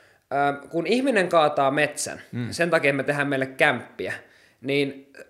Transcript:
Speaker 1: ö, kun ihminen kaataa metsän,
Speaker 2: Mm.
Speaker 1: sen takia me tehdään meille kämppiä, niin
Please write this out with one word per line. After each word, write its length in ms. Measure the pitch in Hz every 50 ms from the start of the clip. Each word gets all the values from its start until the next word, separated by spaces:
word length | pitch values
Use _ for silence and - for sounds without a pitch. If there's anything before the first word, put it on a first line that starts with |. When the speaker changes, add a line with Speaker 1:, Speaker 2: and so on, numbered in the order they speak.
| _ _ _ _ _ - 131 139 143 143 139 - -
Speaker 1:
ö, 40 |
kun 200 | - 165 170 165
ihminen 420 | 170 226 254 269 285 226 196 180 180
kaataa 420 | 170 165 151 147 - 151 139 135
metsän, 500 | 143 151 147 143 - - - 101 71 - - -
Speaker 2:
Mm. 160 | - 120 120 120
Speaker 1:
sen 180 | - - 170 170
takia 240 | 160 160 147 143 139
me 100 | 139 -
tehdään 240 | 143 147 143 139
meille 180 | 143 139 135 131
kämppiä, 680 | 131 131 - 156 147 123 113 - - - - 92 95 - - - _ _ _ _ _ _ _
niin 480 | 120 135 139 143 139 135 - - - _ - - -